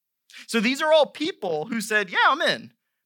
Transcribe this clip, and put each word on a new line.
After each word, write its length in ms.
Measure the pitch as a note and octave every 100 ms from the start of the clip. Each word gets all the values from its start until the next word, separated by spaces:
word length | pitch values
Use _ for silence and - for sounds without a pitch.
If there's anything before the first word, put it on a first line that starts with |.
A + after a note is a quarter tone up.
| _ _ _ - -
So 140 | A3+
these 220 | A3 C4+
are 120 | D#4
all 140 | D#4 C#4
people 580 | - D#4+ - F3 D3+ F3+
who 160 | A3+
said, 300 | G3+ G#3+ F#3
"Yeah, 160 | A4+ G#4
I'm 140 | D4
in." 340 | C#4+ A#2+ A#2 _ _ _